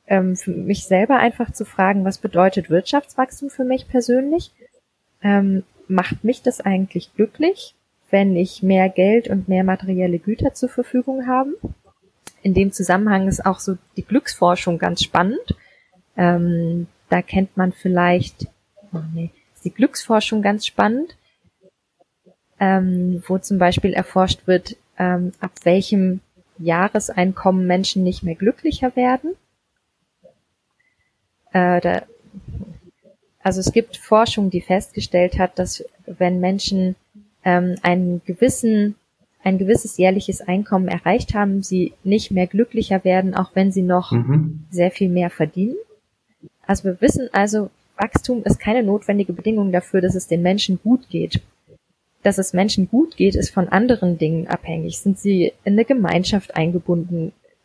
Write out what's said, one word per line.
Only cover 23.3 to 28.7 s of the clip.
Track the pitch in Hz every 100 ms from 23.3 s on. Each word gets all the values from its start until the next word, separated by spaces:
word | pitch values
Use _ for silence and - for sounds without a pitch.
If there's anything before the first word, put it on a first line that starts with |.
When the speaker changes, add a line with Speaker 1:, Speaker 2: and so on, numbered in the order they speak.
| 185
Speaker 1:
zum | - 190
Beispiel | 180 185 196
erforscht | - - 185 185 - -
wird, | 180 - - _ -
ähm, | 180 180 180 -
ab | 185 -
welchem | 175 190 - 202 185 185 - _ _ -
Jahreseinkommen | 165 170 202 208 - 185 185 185 190 190 180
Menschen | 185 190 190
nicht | 180 -
mehr | 175
glücklicher | 165 196 - 320